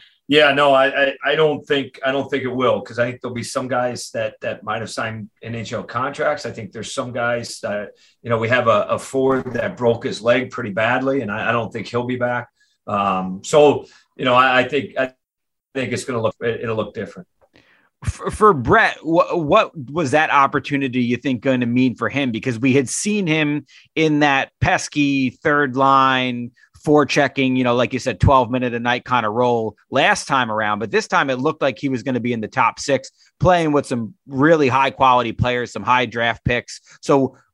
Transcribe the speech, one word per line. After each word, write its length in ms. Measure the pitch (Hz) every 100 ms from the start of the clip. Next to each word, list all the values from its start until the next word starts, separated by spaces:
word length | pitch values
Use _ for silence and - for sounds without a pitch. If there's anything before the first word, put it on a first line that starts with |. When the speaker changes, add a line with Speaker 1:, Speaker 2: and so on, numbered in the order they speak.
| _ _ -
Speaker 1:
Yeah, 260 | 147 147
no, 200 | 139 147
I, 320 | 135 135 135 135
I, 80 | 135 139
I 100 | 151
don't 300 | 156 143 -
think, 340 | 143 131 - 135
I 60 |
don't 180 | 139 135
think 140 | 139
it 100 | 127
will, 280 | 127 123 104
'cause 180 | - 117
I 100 | 120
think 120 | -
there'll 140 | 127 117
be 80 |
some 240 | 117 135 127
guys 440 | 123 123 117 -
that, 240 | 123 110 -
that 220 | 120 104
might 180 | 107 110
have 80 | 107
signed 400 | - 113 110 104 _
N 140 | 117 113
H 180 | 107
L 100 | 113
contracts. 600 | 92 120 139 147 151 147 117
I 60 |
think 200 | 110 101
there's 220 | 113 104
some 200 | - 123
guys 460 | 120 117 120 110 -
that, 300 | 110 104 98 - _ _
you 80 | 113
know, 80 | 113
we 120 | 113
have 180 | 123 117
a, 140 | 104 -
a 100 | 110
forward 540 | - 135 131 131 127
that 220 | 120 104 90
broke 280 | 120 113
his 180 | 117 92
leg 300 | 113 127 127
pretty 200 | - 113
badly, 500 | 98 110 131 135 135
and 100 | 104
I, 180 | 107 101
I 20 |
don't 200 | 117 120
think 160 | 113 104
he'll 180 | 120 120
be 120 | 123
back. 320 | 123 123 117 _ _ _ -
Um, 560 | 104 98 92 92 95
so, 420 | - 156 147 127 - _ _ -
you 100 | 131
know, 80 |
I, 280 | 123 131 127
I 60 | 127
think, 300 | 143 98 -
I 160 | 131 - _ _ _ _ _ 135
think 160 | 120
it's 140 | 113 -
gonna 160 | 120
look, 140 | 110 -
it, 220 | 117 113
it'll 160 | 120 110
look 160 | 101
different. 340 | 113 95 92 - _ _ _ _ _ _ _ -
Speaker 2:
For, 260 | - 190
for 220 | - 214
Brett, 440 | 156 120 220 190 -
wh-, 380 | 147 165 - 165
what 400 | 147 208 196 165 127
was 200 | 151 143
that 200 | 151 151
opportunity, 720 | 139 139 147 - 143 135 127
you 140 | 120 117
think, 240 | 143 123
gonna 240 | 139 127 120
mean 300 | 123 131 107
for 120 | 110
him? 240 | 135 135
Because 260 | 110 131 113
we 160 | 131
had 140 | 135 123
seen 400 | - 208 208 180
him 380 | 156 147 147 - - _
in 260 | - 156 147
that 320 | 147 135 123 _
pesky 680 | 175 175 - 147 143 139 127
third 440 | - 160 147 143 127
line, 760 | 135 135 131 131 127 120 120 - _ - -
forechecking, 720 | 151 139 - 139 - 131 127
you 80 |
know, 120 | 123 120
like 180 | 117
you 60 | 127
said, 200 | 127 107
twelve 320 | 147 135 113
minute 220 | 127 123
a 60 | 117
night 260 | 120 123 -
kinda 240 | 127 107
role 480 | 110 123 117 110 - _
last 380 | 123 175 - -
time 240 | 139 117
around. 280 | 107 107 104
But 120 | 107
this 160 | 202 -
time 220 | 185 143
it 100 | 127
looked 220 | 139 156
like 180 | 139 -
he 80 | 143
was 160 | 127
gonna 160 | 131 123
be 140 | 120
in 80 | 117
the 60 | 107
top 280 | 139 113 -
six, 320 | - 135 - _ _ _
playing 320 | 160 180 156
with 140 | 143 127
some 300 | 123 107 - -
really 400 | 135 151 160 139
high 240 | 131 135
quality 400 | 113 131 123 117
players, 400 | 104 123 123 117
some 100 | 107
high 240 | 101 127 120
draft 380 | 117 117 110
picks. 380 | - 120 - - _ -
So 360 | - 143 127 - _